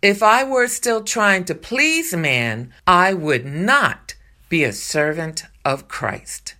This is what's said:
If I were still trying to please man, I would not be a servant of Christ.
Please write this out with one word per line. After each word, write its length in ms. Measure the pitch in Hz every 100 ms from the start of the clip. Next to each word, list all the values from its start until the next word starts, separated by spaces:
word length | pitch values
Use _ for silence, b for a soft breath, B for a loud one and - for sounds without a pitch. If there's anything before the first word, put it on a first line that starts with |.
If 220 | 202 202
I 220 | 214 233
were 240 | 269 262 247
still 340 | - 240 226
trying 420 | 220 233 208 190
to 100 | 180
please 600 | 160 - 247 311 320 320
man, 580 | 175 156 127 120 110 127 b -
I 260 | 180 185
would 320 | 190 151 127
not 680 | 135 147 202 277 185 - - - _ _ _
be 160 | 170
a 80 | 135
servant 720 | 101 - 151 151 156 160 156 - _
of 260 | - 135 -
Christ. 680 | - 110 104 - - - -